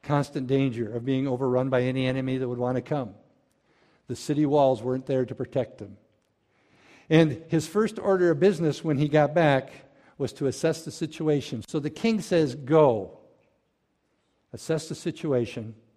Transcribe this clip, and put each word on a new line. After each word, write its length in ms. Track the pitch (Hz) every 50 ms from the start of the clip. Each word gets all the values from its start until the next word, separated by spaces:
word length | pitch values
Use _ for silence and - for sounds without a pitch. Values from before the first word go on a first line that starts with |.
constant 440 | - - 151 143 139 - - 151 131
danger 480 | 123 135 135 135 135 113 113 117 104 113
of 80 | 117
being 240 | 117 131 135 131 135
overrun 440 | 139 127 120 135 127 123 127 131 135
by 100 | 131 127
any 260 | 123 127 127 131 131
enemy 300 | 127 127 135 131 131 131
that 100 | 131 131
would 120 | 120 123 120
want 180 | 123 123 127
to 60 | 127
come. 320 | 123 - 151 147 127 104 98 - _ _ _ _ _ _ _ _ _ _ _ _ _ _ _ _ _
The 100 | - 120
city 280 | - - - 151 143 151
walls 380 | 143 143 147 139 135 131 113
weren't 240 | 113 127 127 131 131
there 180 | - 139 131 127
to 100 | 110 120
protect 440 | - 127 120 - 135 120 - - -
them. 180 | 107 98 98 - _ _ _ _ _ _ _ _ _ _ _ _ _ _ _ _ _ - - - _ _
And 340 | 160 160 165 156 127 - - -
his 180 | 175 160 156
first 320 | - - 208 220 214 214 226
order 320 | - 208 196 185 180 175
of 80 | 165 143
business 460 | 175 202 190 151 165 156 139 - -
when 140 | 160 151 131
he 100 | 151 147
got 260 | 151 151 147 143 151
back 380 | 175 165 151 139 131 127 - - - - _ _ _ _ _ _ _
was 160 | 143 123 -
to 120 | - 143
assess 380 | 135 120 - - 160 156 160 -
the 60 | 156
situation. 760 | - - 165 151 - - 160 151 151 143 - - - 113 110
So 140 | - - 156
the 80 | 139 151
king 320 | 151 - - 226 226 208
says, 340 | - - 185 165 156 139 120
"Go, 640 | 156 139 123 156 160 151 139 117 107 98 - - - _ _ _ _ _ _ _ _ _ _ _ _ _ _ _ _ _ _ _ _ _ _ _ _ _ _
assess 380 | - 113 - - 160 156 156 -
the 40 | 143
situation 800 | - - 175 160 - - 156 139 123 120 110 - 123 110 110 110 - _ _ _